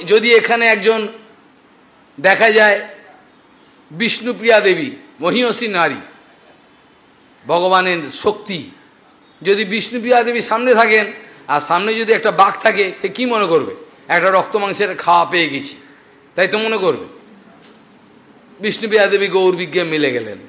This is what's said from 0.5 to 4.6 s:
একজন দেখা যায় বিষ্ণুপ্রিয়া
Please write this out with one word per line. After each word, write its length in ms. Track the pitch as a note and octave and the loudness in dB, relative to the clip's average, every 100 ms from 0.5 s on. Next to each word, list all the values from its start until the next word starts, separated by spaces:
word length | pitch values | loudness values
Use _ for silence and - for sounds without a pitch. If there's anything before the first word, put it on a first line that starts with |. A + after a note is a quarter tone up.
| A#3 A#3 | 2 2
একজন 420 | G#3+ G3 A3 G#3+ - - _ _ _ _ _ _ _ _ - | 2 2 0 -4 -10 -20 _ _ _ _ _ _ _ _ -2
দেখা 300 | E3+ F#3+ A3 | 0 4 4
যায় 380 | G#3+ G#3+ G3+ - - - - _ _ _ _ _ _ _ | 4 4 2 -4 -18 -20 -20 _ _ _ _ _ _ _
বিষ্ণুপ্রিয়া 680 | D#3 A3 - A3+ G3 A3+ A3 | -6 -4 -2 -6 -4 2 4